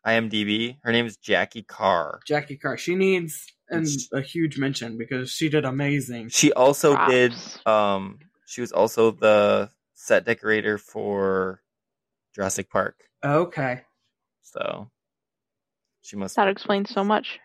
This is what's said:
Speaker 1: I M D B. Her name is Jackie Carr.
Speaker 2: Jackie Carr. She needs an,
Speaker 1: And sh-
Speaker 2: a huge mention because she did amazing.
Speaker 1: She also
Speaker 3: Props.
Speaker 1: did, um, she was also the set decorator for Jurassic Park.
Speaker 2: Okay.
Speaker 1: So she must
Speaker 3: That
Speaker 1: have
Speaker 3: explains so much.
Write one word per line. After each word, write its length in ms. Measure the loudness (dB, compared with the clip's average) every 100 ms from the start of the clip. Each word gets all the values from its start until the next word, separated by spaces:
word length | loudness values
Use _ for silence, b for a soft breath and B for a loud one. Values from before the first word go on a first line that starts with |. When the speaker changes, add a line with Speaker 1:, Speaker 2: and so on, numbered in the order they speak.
Speaker 1:
I 100 | 2
M 140 | 0 0
D 160 | -4
B. 340 | -2 -2 -4 -6
Her 80 | -2
name 120 | 0
is 120 | -2 -8
Jackie 460 | 0 0 0 -6
Carr. 580 | -18 -2 2 2 -2 -10 -4
Speaker 2:
Jackie 300 | -4 -4 -8
Carr. 220 | -8 -6
She 160 | -4
needs 580 | 0 2 0 -4 -12 -18 _ _
an, 100 | -4
Speaker 1:
And 100 | -2
sh- 180 | -4 -4
Speaker 2:
a 80 | -8
huge 340 | -6 -4 -2 -2
mention 400 | -4 -4 -8 -10
because 340 | -8 -8 -8
she 180 | -4 -2
did 160 | 0
amazing. 640 | -2 -4 -2 -2 -4 -10 -4
Speaker 1:
She 240 | 2 2
also 420 | 6 4 6 4
Speaker 3:
Props. 160 | 4 4
Speaker 1:
did, 240 | 6 4 2 -16 -6 2
um, 540 | 4 4 0 -4 -14 _ _ -16
she 140 | -10
was 100 | -4
also 400 | 0 0 4 2
the 600 | 4 4 6 4 2 -2 _ _
set 300 | _ 0 2
decorator 540 | 2 -4 0 0 0 -4
for 840 | -6 -8 -4 -2 0 0 -2 -8 _ _ _ _ _ _ _
Jurassic 360 | -6 -4 -4 -4
Park. 320 | -2 -2 _ _ _
Speaker 2:
Okay. 580 | 0 0 0 -4 -6 -6 _ _ _ _ _ _
Speaker 1:
So 480 | _ -8 -8 -8 -14 _ _ _ _ _ _ _ _ _ _ _
she 120 | -16 -10
must 200 | -4 0
Speaker 3:
That 60 | 0
Speaker 1:
have 60 |
Speaker 3:
explains 380 | 0 -2 -2 0
so 120 | -2
much. 380 | 0 0 -2 -16